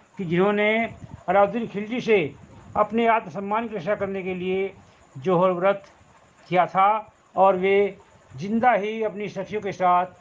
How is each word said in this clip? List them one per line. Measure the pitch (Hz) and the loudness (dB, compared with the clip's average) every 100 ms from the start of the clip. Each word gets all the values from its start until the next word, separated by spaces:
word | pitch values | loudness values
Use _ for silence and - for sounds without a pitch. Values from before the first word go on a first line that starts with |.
| _ - | _ -10
कि | |
जिन्होंने | 180 175 196 208 208 220 226 - - - - | -2 2 2 2 0 0 -2 -8 -18 -12 0
अलाउद्दीन | 190 202 220 226 | 2 2 0 -6
खिलजी | 190 214 247 | -8 -6 -6
से | 226 208 143 - - - - - | 0 2 0 -6 -20 -20 -8 -2
अपने | 208 226 233 | 0 2 2
आत्मसम्मान | 226 220 160 196 208 233 | 2 -2 -10 -6 -4 -4
की | 208 | -6
रक्षा | 160 | -4
करने | 208 196 196 | -4 -4 -6
के | 185 | -6
लिए | 185 185 190 190 - - _ _ 135 | -6 -4 -4 -4 -8 -20 _ _ -8
जौहर | 139 175 185 | 0 2 2
व्रत | 175 190 202 - _ _ _ _ _ - | 2 0 0 -6 _ _ _ _ _ -2
किया | 180 170 | 0 2
था | 180 196 214 214 _ _ - | 2 2 2 -4 _ _ 2
और | 190 185 | 4 4
वे | 190 196 202 185 - _ _ | 2 2 2 -2 -20 _ _
जिंदा | 131 190 226 247 | -12 -6 0 2
ही | 214 208 220 | 2 0 -4
अपनी | 214 185 208 | -4 -4 -8
सखियों | 196 185 208 | -8 -8 -8
के | 202 | -8
साथ | 165 185 180 180 - | -2 2 2 0 -8